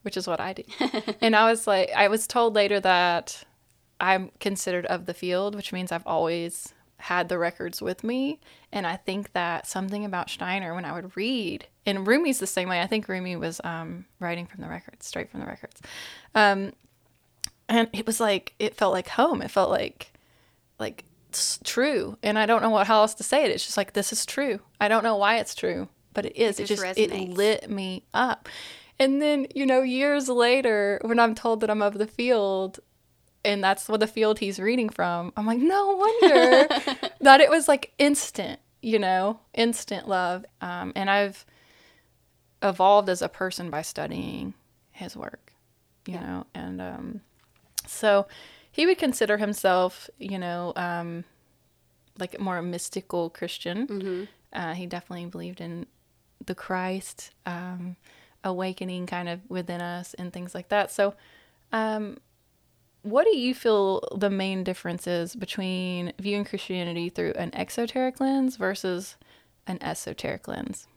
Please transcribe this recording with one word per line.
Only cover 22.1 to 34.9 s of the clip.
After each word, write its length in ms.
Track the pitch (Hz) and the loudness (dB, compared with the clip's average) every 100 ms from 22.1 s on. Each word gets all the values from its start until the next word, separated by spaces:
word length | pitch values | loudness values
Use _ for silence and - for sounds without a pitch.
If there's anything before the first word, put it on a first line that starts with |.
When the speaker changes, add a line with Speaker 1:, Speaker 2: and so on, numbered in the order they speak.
| 208 | -4
Speaker 1:
And 160 | 208 214 | -2 0
I 80 | 214 | 4
don't 160 | 226 | 4
know 80 | 220 | 4
what, 160 | 214 202 | 4 6
how 140 | 220 | 6
else 140 | 214 | 6
to 80 | - | 2
say 220 | - 285 | 0 2
it. 60 | 254 | 4
It's 140 | - - | 0 -2
just 100 | - | -2
like, 160 | 196 | -2
this 200 | - 196 | -2 -2
is 120 | 220 | -4
true. 360 | - - 277 202 _ _ | -4 -2 -2 -2 _ _
I 80 | 208 | 2
don't 140 | 220 | 2
know 120 | 226 208 | 2 4
why 200 | 202 226 | 4 2
it's 160 | 202 | -2
true, 340 | - - 175 185 _ _ | -4 -4 -2 -8 _ _
but 100 | - 208 | -6 -6
it 100 | - | 0
is. 220 | 226 196 | 0 0
Speaker 2:
It 60 | |
Speaker 1:
It 20 | 202 | -2
Speaker 2:
just 160 | 202 | -2
Speaker 1:
just, 160 | 185 185 | -2 0
it 120 | 214 | 0
Speaker 2:
resonates. 260 | 196 185 180 | 0 -4 2
Speaker 1:
lit 340 | 208 214 - | 2 2 -2
me 340 | 202 190 185 _ | -6 -6 -8 _
up. 340 | - 254 - - - - - - - | 0 0 -2 -8 -16 -16 -18 -20 2
And 240 | 269 277 | 2 4
then, 240 | 294 294 277 | 2 2 0
you 100 | - | 0
know, 160 | 269 262 | 4 4
years 460 | 262 254 285 285 262 | 4 2 2 2 2
later, 720 | 240 240 262 254 214 202 202 | 4 6 6 4 2 2 0
when 160 | 226 233 | 2 4
I'm 160 | 233 | 4
told 260 | 220 233 220 | 2 0 0
that 100 | 214 | 0
I'm 100 | 214 | 2
of 140 | 208 202 | 0 0
the 100 | 214 | -4
field, 720 | - 247 233 196 190 190 - _ _ _ _ _ _ | -2 2 4 4 0 -2 -8 _ _ _ _ _ _
and 220 | 208 202 | -2 2
that's 240 | 190 196 - | 2 2 0
what 120 | 214 | 0
the 60 | 214 | 0
field 320 | 226 214 214 | 2 2 2
he's 200 | 202 196 | -2 -2
reading 300 | 196 254 214 | 0 2 0